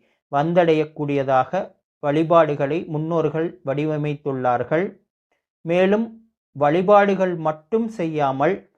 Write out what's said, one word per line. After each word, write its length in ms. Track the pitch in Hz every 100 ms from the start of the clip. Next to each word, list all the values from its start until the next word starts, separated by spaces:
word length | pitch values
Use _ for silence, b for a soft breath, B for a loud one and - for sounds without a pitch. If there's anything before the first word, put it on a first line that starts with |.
| _ _ _
வந்தடையக்கூடியதாக 1400 | 143 156 175 165 156 151 156 147 139 135 131 131 185 202 - _ _
வழிபாடுகளை 840 | 147 147 160 170 156 147 139 160 -
முன்னோர்கள் 760 | 151 156 170 156 156 170 - -
வடிவமைத்துள்ளார்கள். 1200 | 139 156 151 147 147 147 135 127 120 123 156 202 - _ _ _ _ _ _
மேலும் 440 | 165 175 190 208 226 - _ _ _
வழிபாடுகள் 840 | 139 147 165 185 208 202 190 185 175
மட்டும் 520 | 156 156 _ 226 233
செய்யாமல் 840 | - 165 151 143 135 151 196 -